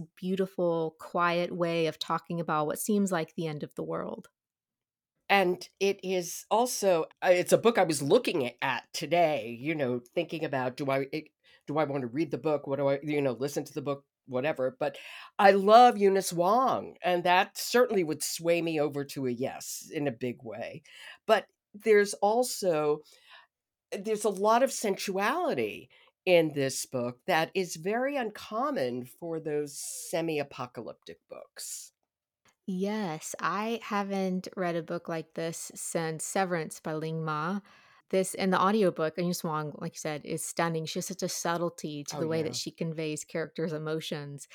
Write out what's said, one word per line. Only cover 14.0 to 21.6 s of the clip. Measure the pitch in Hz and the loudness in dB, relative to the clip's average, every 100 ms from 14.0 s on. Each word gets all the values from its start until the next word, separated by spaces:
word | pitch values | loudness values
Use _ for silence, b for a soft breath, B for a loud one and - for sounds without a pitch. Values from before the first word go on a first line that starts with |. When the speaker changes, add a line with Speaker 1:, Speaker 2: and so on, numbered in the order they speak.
| _ _ - | _ _ -8
Speaker 2:
Whatever. | 123 147 151 127 127 | -4 -2 0 -2 -2
But | 147 - B B B - | -6 -6 B B B 4
I | 202 | 6
love | 196 196 226 247 202 | 8 10 12 12 8
Eunice | 196 196 180 | 6 6 2
Wong, | 170 175 240 254 113 92 - | 2 4 4 4 0 -4 -4
and | 180 180 175 | 0 2 6
that | 180 208 - | 4 4 -2
certainly | - 240 247 208 | 0 4 4 2
would | 156 151 | 0 -2
sway | - - 170 170 | -4 -2 2 2
me | 165 156 | 2 0
over | 151 143 139 | 0 -2 -6
to | 143 127 | -4 -4
a | |
yes | 120 123 78 - - - | -2 -4 -6 -10 -12 -8
in | 147 143 | -4 -4
a | |
big | 117 123 117 | -4 -6 -6
way. | 117 104 101 - - B B B - | -10 -10 -10 -12 -18 B B B 0
But | 208 - _ | 0 0 _